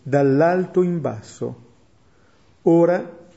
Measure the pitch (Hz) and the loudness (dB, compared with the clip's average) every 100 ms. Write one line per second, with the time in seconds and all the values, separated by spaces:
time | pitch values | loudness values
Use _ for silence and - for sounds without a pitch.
0 | 143 143 139 135 165 180 180 185 180 175 | -4 0 2 2 2 0 -2 -2 -2 -2
1 | 135 110 - - 120 120 - _ _ _ | -6 -8 -14 -12 -12 -12 -20 _ _ _
2 | _ _ _ _ _ _ - 165 170 180 | _ _ _ _ _ _ 2 4 4 0
3 | - - - | -4 -16 -20